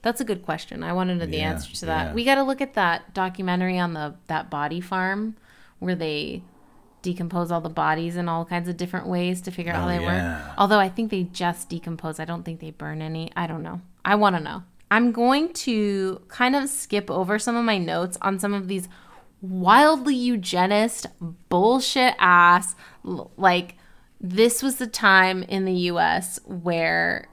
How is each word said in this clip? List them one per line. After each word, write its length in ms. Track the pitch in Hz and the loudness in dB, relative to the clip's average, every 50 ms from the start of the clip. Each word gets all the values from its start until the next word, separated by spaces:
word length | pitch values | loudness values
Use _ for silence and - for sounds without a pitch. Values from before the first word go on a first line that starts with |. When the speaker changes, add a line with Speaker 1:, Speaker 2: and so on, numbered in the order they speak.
Speaker 1:
That's 200 | - 226 233 - | -2 -2 -2 -2
a 40 | 262 | -2
good 180 | 214 202 180 185 | -4 -4 -4 -4
question. 400 | - 160 170 - - - - 165 | -6 -6 -6 -8 -12 -12 -10 -6
I 100 | 165 175 | -4 -2
wanna 220 | 185 185 180 180 | -2 0 0 -2
know 100 | 175 165 | -2 -4
the 120 | 160 156 | -4 -2
Speaker 2:
Yeah, 120 | 156 156 160 | -2 -2 -2
Speaker 1:
answer 220 | 156 - - - - | -4 -4 -8 -10 -10
to 100 | - - | -10 -4
that. 200 | 160 160 156 - | -2 -2 -2 -2
Speaker 2:
yeah. 60 | 156 156 | -2 -4
Speaker 1:
We 100 | 233 233 | -2 2
gotta 200 | 262 277 277 269 | 2 2 2 2
look 180 | 262 269 269 | 0 -2 -4
at 140 | 277 269 - | -4 -4 -2
that 380 | 214 185 170 170 - - - - | 0 0 0 0 -2 -6 -10 -4
documentary 680 | 196 185 185 180 - 190 180 180 180 185 185 185 180 | -4 -4 -4 -4 -4 -2 -2 0 0 0 0 0 0
on 140 | 180 170 165 | -2 -2 -4
the, 220 | 156 151 147 - - _ | -6 -8 -8 -10 -14 _
that 220 | - 160 156 151 - | -4 -4 -4 -4 -4
body 300 | 160 147 147 151 160 175 | -4 -4 -4 -4 -4 -6
farm 540 | 180 180 196 185 185 190 196 202 214 220 220 - _ - - - - - _ _ | -6 -4 -4 -2 -2 -2 -2 -4 -4 -6 -8 -12 _ -20 -20 -20 -20 -20 _ _
where 160 | 185 180 180 | -4 -2 -2
they 480 | 165 165 156 151 147 151 - - 180 180 - _ _ - _ _ - _ _ _ _ | -2 -2 -4 -2 -4 -4 -6 -8 -10 -12 -16 _ _ -20 _ _ -20 _ _ _ _
decompose 500 | - 185 175 180 175 165 185 175 175 165 | -6 -6 -4 -4 -6 -4 -2 -4 -2 -2
all 100 | 175 170 | -2 -4
the 80 | 160 165 | -4 -4
bodies 460 | 160 - 151 156 156 160 165 170 170 | -4 0 0 0 0 0 -2 -4 -4
in 120 | 175 175 175 | -4 -4 -2
all 160 | 165 165 170 | -2 -4 -4
kinds 220 | - 180 175 170 | -4 -4 -4 -4
of 100 | 180 175 | -4 -6
different 300 | 170 175 180 - 185 - | -6 -6 -6 -6 -6 -4
ways 340 | 185 180 175 175 180 185 180 | -2 -2 -2 0 -2 -2 -4
to 100 | - 185 | -6 -10
figure 200 | 185 - 170 170 | -8 -8 -6 -4
out 100 | 170 - | -4 -2
how 40 | 175 | -2
Speaker 2:
Oh, 40 | 175 | -2
Speaker 1:
they 100 | 175 175 | -2 -2
work. 140 | 170 170 175 | 0 0 0
Speaker 2:
yeah. 400 | 180 175 85 80 78 - - - | 0 -2 -4 -6 -8 -10 -12 0
Speaker 1:
Although 220 | - 196 190 214 208 | 0 2 4 6 4
I 100 | 196 190 | 4 2
think 220 | 185 - 226 214 | 0 -4 -4 -2
they 120 | 208 190 180 | -2 -2 -4
just 460 | 175 - - 180 175 170 - - - | -4 -4 -2 -2 -2 -2 -4 -10 -10
decompose. 500 | 170 170 - 170 165 160 - 160 156 - | -10 -10 -8 -10 -10 -8 -8 -10 -8 -8
I 60 | 160 | -8
don't 180 | 165 170 170 175 | -8 -8 -8 -8
think 160 | 165 165 165 | -10 -12 -12
they 120 | 160 160 | -12 -16
burn 300 | 165 - 151 151 156 156 | -14 -12 -10 -10 -8 -8
any. 300 | 156 160 160 160 165 - - | -8 -8 -6 -8 -8 -8 -6
I 120 | - 175 | -6 -6
don't 160 | 165 160 160 160 | -4 -6 -8 -8
know. 180 | 165 175 175 - - _ _ _ | -10 -10 -12 -14 -16 _ _ _
I 120 | 185 202 | 2 4
wanna 240 | 208 208 202 180 165 | 4 4 4 2 2
know. 240 | 156 147 151 185 180 _ _ - - _ | -4 -6 -10 -10 -14 _ _ -20 -2 _
I'm 200 | 202 226 240 240 | 2 4 4 2
going 420 | 220 233 240 247 262 285 320 349 339 | 2 2 4 4 4 4 2 -2 -4
to 680 | - - 262 226 214 208 202 202 196 190 190 190 - - | -6 -4 -2 0 2 0 0 0 0 -2 -2 -4 -6 -14
kind 280 | _ - - 247 254 269 | _ -2 0 2 2 2
of 140 | 285 269 277 | 2 0 -2
skip 400 | - - - - 208 202 202 - | -6 -8 -6 -2 -4 -4 -2 -2
over 300 | 151 175 185 180 208 214 | -2 -2 0 0 -2 -2
some 160 | - 247 233 | 0 0 0
of 100 | 233 233 | 0 2
my 120 | 226 214 190 | 0 0 0
notes 380 | 175 160 165 170 175 185 180 - | -2 -2 -2 -2 -4 -4 -6 -4
on 160 | - 196 196 185 | -4 -4 -2 -2
some 140 | 202 202 202 | -2 -2 -2
of 140 | 202 190 | -4 -4
these 200 | 185 202 185 180 - - - - - - - _ - _ _ | -4 -6 -6 -6 -10 -18 -20 -20 -20 -20 -20 _ -20 _ _
wildly 720 | 196 185 185 185 180 185 214 262 294 302 320 277 247 294 277 | -10 -6 -4 0 4 6 8 8 8 8 6 4 0 0 0
eugenist, 920 | 247 240 247 240 208 180 180 185 180 185 190 208 208 220 233 - - - - - _ 170 165 170 _ - _ | 2 2 0 0 0 -2 -2 0 2 2 4 4 2 2 0 -2 -8 -12 -14 -14 _ -12 -12 -12 _ -6 _
bullshit 680 | 175 175 196 226 247 262 254 - - 269 254 254 - - | 2 4 6 6 4 4 2 0 2 4 4 4 4 4
ass, 560 | 190 180 175 175 175 175 175 180 - - - - - - - - - | 6 8 8 8 10 8 8 6 4 -2 -8 -10 -14 -20 -20 -14 -10
l-, 280 | 185 185 143 - - - | -8 -8 -8 -8 -12 -6
like, 380 | - 196 185 180 180 180 180 - - - - - - _ _ _ - | 2 4 4 4 4 -2 -6 -16 -20 -20 -20 -20 -20 _ _ _ -12
this 420 | - 180 180 196 226 240 233 - 262 | -10 -4 2 4 4 4 4 0 -2
was 120 | 269 254 | -2 -2
the 100 | - 254 | -2 -6
time 560 | 220 - - 220 202 190 190 185 185 185 185 185 | -8 -6 2 4 6 6 8 6 4 2 -2 -4
in 220 | - 190 196 190 | -4 -4 -2 0
the 80 | 185 185 | 0 0
U 260 | 180 175 175 175 170 | 0 0 0 2 2
S 400 | 165 160 165 180 180 - - - _ | 2 2 2 0 -2 -6 -10 -12 _
where 840 | - 190 175 165 175 170 165 165 165 165 165 170 175 180 - - - | -12 -12 -6 -2 -2 0 0 0 0 0 2 0 0 0 -2 -6 -14